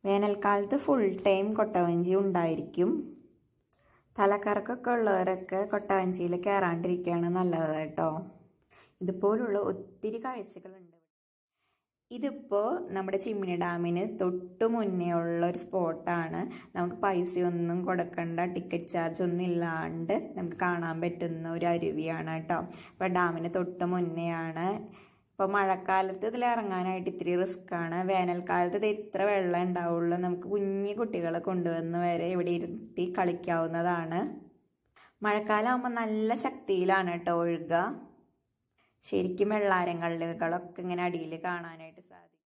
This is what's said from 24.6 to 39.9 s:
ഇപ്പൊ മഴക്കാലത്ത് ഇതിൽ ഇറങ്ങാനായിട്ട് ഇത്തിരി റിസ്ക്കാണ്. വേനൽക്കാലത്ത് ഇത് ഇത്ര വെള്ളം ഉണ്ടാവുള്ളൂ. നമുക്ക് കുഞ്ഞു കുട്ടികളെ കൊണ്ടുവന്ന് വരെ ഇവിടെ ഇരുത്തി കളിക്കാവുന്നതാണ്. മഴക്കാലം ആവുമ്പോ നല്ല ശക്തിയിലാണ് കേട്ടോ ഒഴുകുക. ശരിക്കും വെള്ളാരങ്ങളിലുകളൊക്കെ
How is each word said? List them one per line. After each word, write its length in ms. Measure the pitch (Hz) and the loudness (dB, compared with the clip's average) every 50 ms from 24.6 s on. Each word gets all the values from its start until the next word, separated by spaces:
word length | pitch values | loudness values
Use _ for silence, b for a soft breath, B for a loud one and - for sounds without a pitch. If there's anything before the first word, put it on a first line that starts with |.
| 170 185 202 214 220 220 B B B B B B B B _ | -2 -2 -2 -4 -6 -12 B B B B B B B B _
ഇപ്പൊ 100 | - 196 190 190 | -2 0 2 2
മഴക്കാലത്ത് 680 | 202 196 190 190 180 185 - 190 190 190 190 190 190 196 220 | 2 4 2 2 0 2 2 2 2 2 2 -2 -4 -4 -4
ഇതിൽ 120 | 226 240 240 240 | -2 0 0 2
ഇറങ്ങാനായിട്ട് 580 | 240 233 214 202 190 185 180 185 185 185 180 185 - | 2 2 0 -2 -2 0 0 0 -2 -2 -4 -4 -4
ഇത്തിരി 200 | - 180 170 175 175 | -4 -2 0 2 2
റിസ്ക്കാണ്. 560 | 185 180 185 - - - 175 170 170 165 165 175 185 185 | 2 0 -2 -10 -10 -6 -4 -4 -2 -2 -2 -2 0 2
വേനൽക്കാലത്ത് 680 | 196 185 180 180 175 175 175 - 180 175 175 180 180 202 | 2 2 2 2 0 -2 0 0 2 2 2 2 2 2
ഇത് 40 | 208 214 208 | 2 2 0
ഇത്ര 260 | 214 208 - - 190 190 208 | 0 -4 -6 -2 0 2 4
വെള്ളം 320 | 208 196 190 180 175 175 180 | 4 4 2 2 2 2 2
ഉണ്ടാവുള്ളൂ. 500 | 185 180 175 175 170 170 170 170 170 170 180 180 | 0 0 0 0 0 2 2 2 2 0 0 0
നമുക്ക് 220 | 180 180 180 180 180 196 | 0 -2 -2 -4 -2 -2
കുഞ്ഞു 400 | 208 196 196 196 196 202 202 208 214 | 0 0 0 0 0 -2 -2 -2 -2
കുട്ടികളെ 420 | 240 220 - 180 170 165 165 170 170 | -4 -2 -2 -2 -2 0 -2 -2 -2
കൊണ്ടുവന്ന് 520 | - 185 180 170 170 165 165 165 165 170 175 175 | 0 0 0 0 0 0 0 -2 -2 -2 0 0
വരെ 220 | 175 170 170 170 175 185 | 2 0 0 0 0 0
ഇവിടെ 180 | 180 170 175 175 170 | 0 0 0 0 0
ഇരുത്തി 460 | 175 - - - - - - - 180 180 180 | -2 -4 -8 -10 -12 -10 -4 -4 -2 -2 0
കളിക്കാവുന്നതാണ്. 1040 | - 185 175 170 175 - - 170 165 165 165 165 170 170 175 175 170 165 160 165 175 208 - - - - - _ _ _ _ _ _ _ _ _ B B B B B 208 | 0 0 0 0 -2 -2 0 0 0 0 0 0 0 0 2 0 0 -2 -2 -2 -2 -2 -2 -6 -10 -16 -20 _ _ _ _ _ _ _ _ _ B B B B B 0
മഴക്കാലം 460 | 208 208 214 208 214 214 214 214 240 254 | 0 2 2 2 2 2 2 4 2 2
ആവുമ്പോ 180 | 254 254 247 240 233 | 0 0 -2 -2 -2
നല്ല 340 | 226 220 214 214 220 220 233 240 254 | -2 -2 0 0 2 2 0 0 -2
ശക്തിയിലാണ് 680 | 262 262 - - - 196 185 180 185 190 190 185 180 170 | -4 -6 -6 -2 0 0 2 4 4 4 4 4 2 -2
കേട്ടോ 180 | 170 170 175 170 170 | -2 0 0 2 2
ഒഴുകുക. 340 | 170 170 170 165 165 165 165 165 180 220 - - - - - _ _ _ _ _ _ _ _ _ _ _ _ _ _ _ _ _ - - | 2 2 0 -2 -2 0 2 2 2 0 -4 -8 -12 -18 -20 _ _ _ _ _ _ _ _ _ _ _ _ _ _ _ _ _ -10 -2
ശരിക്കും 400 | - 190 180 185 185 180 202 208 214 | 0 0 0 0 0 0 0 2 2
വെള്ളാരങ്ങളിലുകളൊക്കെ 1300 | 214 202 196 190 180 180 175 | 2 4 4 4 4 2 0